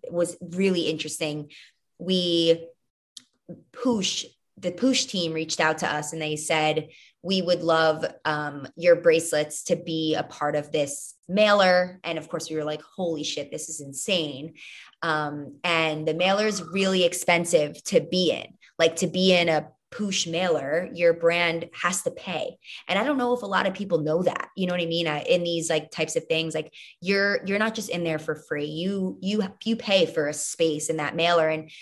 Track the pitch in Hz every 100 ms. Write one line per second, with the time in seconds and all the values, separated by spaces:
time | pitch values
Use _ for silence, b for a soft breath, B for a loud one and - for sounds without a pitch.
0 | - 170 175 - 170 180 196 175 151 156
1 | 151 - 156 151 147 B B B _ -
2 | 175 185 175 170 165 165 - - _ _
3 | _ - _ _ - 170 _ - 262 220
4 | 180 - - _ _ - 180 180 262 262
5 | - 190 165 160 160 - 156 156 - 151
6 | 151 160 151 151 - 156 156 156 156 B
7 | B B 180 190 175 170 165 160 160 151
8 | 139 - 156 151 147 143 135 - 175 165
9 | 170 165 165 151 151 - - 156 165 160
10 | 156 - - - 147 147 147 156 143 -
11 | - - - 196 214 208 185 180 180 185
12 | 165 160 147 160 - 156 151 151 - -
13 | 175 151 147 147 143 156 - 156 139 139
14 | - 180 151 131 160 - B B B B
15 | 165 156 151 147 143 - 175 165 160 156
16 | 160 165 185 196 214 185 160 190 190 185
17 | 170 175 - 175 170 165 147 - - 180
18 | - 185 170 82 - _ b b 165 165
19 | 175 180 185 180 170 151 151 _ _ -
20 | 202 185 170 170 185 151 135 160 185 170
21 | 170 165 170 170 170 165 170 - 175 185
22 | 170 - 190 160 - - B B B 190
23 | 262 269 247 240 202 190 196 190 196 165
24 | 151 165 170 - - - 180 180 165 170
25 | 165 147 - 175 170 170 160 156 156 -
26 | 160 160 - 160 160 156 156 B B B
27 | 180 196 202 202 185 202 220 220 196 175
28 | 165 156 156 151 - 147 147 156 180 196
29 | 185 - 190 214 190 - 220 226 - 196
30 | 160 165 147 151 - - 165 151 151 160
31 | 147 165 170 175 160 156 156 B